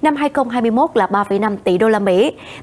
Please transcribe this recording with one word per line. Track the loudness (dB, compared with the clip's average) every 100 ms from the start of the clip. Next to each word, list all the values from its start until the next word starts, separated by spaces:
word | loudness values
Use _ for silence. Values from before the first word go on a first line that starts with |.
năm | -2 0
hai | -2
không | -2 -2
hai | 0
mươi | 0
mốt | 2 0
là | 0 0
ba | 0
phẩy | 0 -2
năm | -2 -2
tỷ | 0 2
đô | 2
la | 2
Mỹ, | 2 2 2 -2 -14 -12